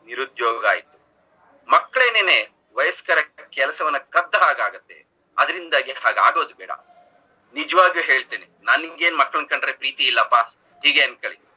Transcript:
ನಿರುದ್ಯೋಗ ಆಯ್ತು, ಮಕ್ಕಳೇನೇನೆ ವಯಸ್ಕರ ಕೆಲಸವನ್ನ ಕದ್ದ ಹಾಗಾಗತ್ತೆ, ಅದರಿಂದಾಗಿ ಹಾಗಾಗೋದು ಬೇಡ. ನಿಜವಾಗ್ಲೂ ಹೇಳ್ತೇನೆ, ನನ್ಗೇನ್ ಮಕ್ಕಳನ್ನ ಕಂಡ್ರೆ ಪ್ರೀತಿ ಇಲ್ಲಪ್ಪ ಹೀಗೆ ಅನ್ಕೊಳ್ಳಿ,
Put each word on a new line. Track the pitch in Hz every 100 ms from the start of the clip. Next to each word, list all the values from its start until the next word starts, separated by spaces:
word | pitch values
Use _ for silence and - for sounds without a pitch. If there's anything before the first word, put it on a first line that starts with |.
ನಿರುದ್ಯೋಗ | 113 120 135 - 117 113 107
ಆಯ್ತು, | 92 - _ _ _ _ _ _ _ -
ಮಕ್ಕಳೇನೇನೆ | - - 262 254 220 190 131 107 _ _
ವಯಸ್ಕರ | - 151 180 - 160 147 - -
ಕೆಲಸವನ್ನ | - 135 - 156 143
ಕದ್ದ | - 165 175
ಹಾಗಾಗತ್ತೆ, | 208 175 135 107 98 - 80 _ _ _ -
ಅದರಿಂದಾಗಿ | 143 170 170 147 131
ಹಾಗಾಗೋದು | 131 117 - 110 143 151
ಬೇಡ. | - 92 - _ - _ _ _ _ _
ನಿಜವಾಗ್ಲೂ | 131 151 170 185 170
ಹೇಳ್ತೇನೆ, | 156 131 131 113 -
ನನ್ಗೇನ್ | _ 107 131 165 147 170 165
ಮಕ್ಕಳನ್ನ | 135 160 147
ಕಂಡ್ರೆ | 147 151
ಪ್ರೀತಿ | - 135 - 131
ಇಲ್ಲಪ್ಪ | 120 110 120 113 _ _ _
ಹೀಗೆ | 147 147
ಅನ್ಕೊಳ್ಳಿ, | 135 - 107 90 _